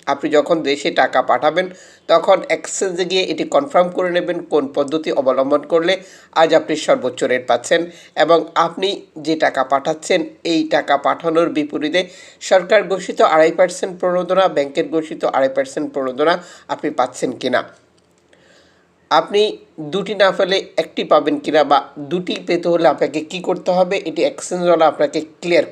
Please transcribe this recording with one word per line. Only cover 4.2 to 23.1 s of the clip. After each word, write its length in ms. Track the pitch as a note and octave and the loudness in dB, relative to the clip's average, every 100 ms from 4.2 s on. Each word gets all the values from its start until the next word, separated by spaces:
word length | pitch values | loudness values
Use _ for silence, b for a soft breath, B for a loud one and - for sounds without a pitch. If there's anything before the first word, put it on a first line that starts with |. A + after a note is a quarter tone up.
| E3 E3+ - | -2 -6 -2
কোন 120 | D3+ C3+ | 0 0
পদ্ধতি 360 | - C#3 D#3 D#3 - | -2 -2 -2 -2 -2
অবলম্বন 420 | C3 C3 C3+ D3 - | 0 2 2 0 2
করলে 220 | E3+ E3 F#3 B B B - | 0 2 -2 B B B 2
আজ 80 | D#3+ D#3+ | 4 4
আপনি 140 | D#3+ D#3 - | 2 -4 0
সর্বোচ্চ 340 | C3+ B2 - | 0 0 -2
রেট 200 | C3 B2+ B2 | -2 -2 0
পাচ্ছেন 340 | A#2+ - E3+ E3+ B B - | -2 2 0 -2 B B 0
এবং 160 | D#3 E3 D3+ - E3 | 4 4 2 0 0
আপনি 240 | E3+ F#3+ G3 - - D3+ | 0 -4 -6 -10 -12 -4
যে 100 | D#3 C#3 | 0 0
টাকা 160 | C3+ C3 | 0 0
পাঠাচ্ছেন, 480 | C3+ D3 D#3 - F#3 D#3 - E3 | 0 -2 -4 0 -2 -2 -8 -2
এই 100 | E3 D#3 D#3 | -2 0 0
টাকা 200 | C#3 C#3 C3+ | 2 0 2
পাঠানোর 420 | C#3 E3 E3 E3 C#3 | -2 0 0 0 0
বিপরীতে 440 | D3 D3+ D3 F3 F3+ B B B - | -4 -4 -2 -2 -4 B B B 2
সরকার 300 | F#3+ F3+ G#3+ F#3 | 2 4 2 2
ঘোষিত 280 | F#3+ F3+ A#3+ G#3+ | -4 -4 2 4
আড়াই 200 | D#3+ D#3+ E3+ | 6 4 4
পার্সেন্ট 340 | F#3 F#3 G#3 F3+ | 0 0 -8 -4
প্রণোদনা, 460 | F#3 F3+ F3 F#3 F#3 D3+ | -2 -2 0 2 2 2
ব্যাংকের 320 | C#3 D3+ D3 D#3 | -2 -2 -2 -2
ঘোষিত 260 | D#3 E3+ D#3+ B2+ | -4 -4 -2 0
আড়াই 160 | C3+ C3+ | 0 0
পার্সেন্ট 320 | C3+ - C#3+ | -4 -4 -6
প্রণোদনা 420 | C#3 C3 B2+ D#3 F3+ B B B | -4 -6 0 0 0 B B B
আপনি 200 | C#3+ D#3 - | -6 -6 -2
পাচ্ছেন 320 | B2+ - C3+ - | -4 -2 -6 -4
কিনা, 200 | C3 A#2+ - - _ _ _ _ _ b b b b b b _ - | -2 -2 -4 -14 _ _ _ _ _ b b b b b b _ 0
আপনি 300 | D3+ D#3+ G3+ G#3 - _ - D3+ | 0 2 0 0 -2 _ -14 -6
দুটি 200 | F3+ F#3+ G3+ | -6 -4 2
না 140 | G3 | 2
পেলে 260 | F#3 F#3 F#3+ - - | 4 0 0 -4 -6
একটি 240 | D#3+ - F#3 | -6 -4 2
পাবেন 240 | D#3 D3 D3 | 2 2 -2
কিনা, 220 | D#3+ D#3 | 0 2
বা 140 | C#3 C#3 - - C#3+ | 4 4 2 -12 -6
দুটি 240 | F3+ F3+ G#3 F3+ | -6 -4 -8 -4
পেতে 220 | E3+ F3 | -2 0
হলে 180 | E3+ E3 | 2 2
আপনাকে 320 | C#3 D3+ | 2 -2